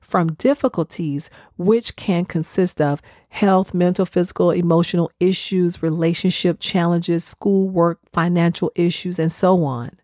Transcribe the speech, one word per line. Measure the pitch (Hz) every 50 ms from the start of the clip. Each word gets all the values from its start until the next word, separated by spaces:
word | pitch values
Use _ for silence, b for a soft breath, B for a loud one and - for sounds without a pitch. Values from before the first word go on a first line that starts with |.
from | _ - - 190 170 165 156
difficulties, | - - 254 285 - - - - - 160 - - - 170 151 139 139 - - B B B B B
which | B 175 196 226 233 233 - -
can | - - - 185 170 180
consist | - - 165 160 - - - 185 175 - -
of | 156 147 143 - b b b b b b
health, | - - - 202 190 185 185 - -
mental, | 175 175 180 180 - 190
physical, | 180 - 185 175 180 - - 180 175
emotional | - 175 175 170 165 165 170 - - 175 170 - _ _
issues, | 180 185 190 - - - 196 185 180 175 175 -
relationship | - 165 156 170 165 165 170 - - 185 180 - - 180 165 -
challenges, | - - - 180 170 175 175 170 170 - 170 165 170
schoolwork, | - - _ - 202 196 190 190 190 185 175 170 170 165 _ _ _
financial | - - 165 175 175 175 170 170 170 - - - -
issues, | - 170 175 165 - - 180 175
and | 180 160 165
so | 160 - - 180 185 180 165
on. | 139 131 120 120 - - _